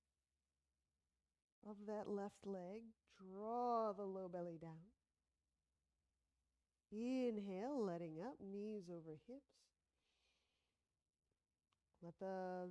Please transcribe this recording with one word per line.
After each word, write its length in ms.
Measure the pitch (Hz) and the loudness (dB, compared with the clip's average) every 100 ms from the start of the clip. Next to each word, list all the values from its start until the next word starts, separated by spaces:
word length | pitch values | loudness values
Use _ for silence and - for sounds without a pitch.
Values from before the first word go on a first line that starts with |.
| _ _ _ _ _ _ _ _ _ _ _ _ _ _ _ _ 208 | _ _ _ _ _ _ _ _ _ _ _ _ _ _ _ _ -12
of 80 | 208 208 | -8 -2
that 220 | 214 196 | -2 2
left 380 | 202 202 - 196 | 0 0 -4 -4
leg. 360 | 196 175 214 226 226 _ - | -4 -4 -8 -10 -18 _ -18
Draw 720 | 190 190 214 240 247 233 220 | -10 -4 0 2 6 6 4
the 120 | 196 | 2
low 240 | 202 190 185 | 0 0 -2
belly 300 | 175 175 165 | 0 -2 -2
down. 320 | 165 160 185 - _ _ _ _ _ _ _ _ _ _ _ _ _ _ _ _ _ _ - | -8 -10 -14 -20 _ _ _ _ _ _ _ _ _ _ _ _ _ _ _ _ _ _ -8
Inhale, 920 | 208 240 262 247 214 202 185 233 294 | -2 4 6 6 4 0 0 2 2
letting 380 | 202 170 170 156 | 4 2 0 -2
up, 160 | 214 294 | -4 -4
knees 440 | 196 196 208 214 175 | -6 -4 -2 -4 -4
over 280 | 175 160 156 - | -6 -6 -10 -10
hips. 280 | 262 - _ _ _ _ _ _ _ _ _ _ _ _ _ _ _ _ _ _ _ _ _ _ _ _ - | -14 -14 _ _ _ _ _ _ _ _ _ _ _ _ _ _ _ _ _ _ _ _ _ _ _ _ -14
Let 160 | 170 160 | -12 -4
the, 480 | 190 190 185 180 180 | -2 0 0 0 -2